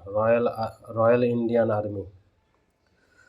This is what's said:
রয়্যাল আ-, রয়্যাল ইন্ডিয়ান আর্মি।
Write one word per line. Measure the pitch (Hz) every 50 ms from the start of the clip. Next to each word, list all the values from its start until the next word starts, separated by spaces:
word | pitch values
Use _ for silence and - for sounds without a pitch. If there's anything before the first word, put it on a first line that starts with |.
| 87
রয়্যাল | 98 101 107 110 113 117 117 120 113
আ-, | - 113 113 110 - - - -
রয়্যাল | 110 113 113 117 123 123 123
ইন্ডিয়ান | 120 120 120 117 113 117 117 113 113
আর্মি। | 107 104 104 101 101 98 90 90 - - _ _ _ _ _ _ _ _ _ _ _ _ _ _ _ _ _ _ _ _ _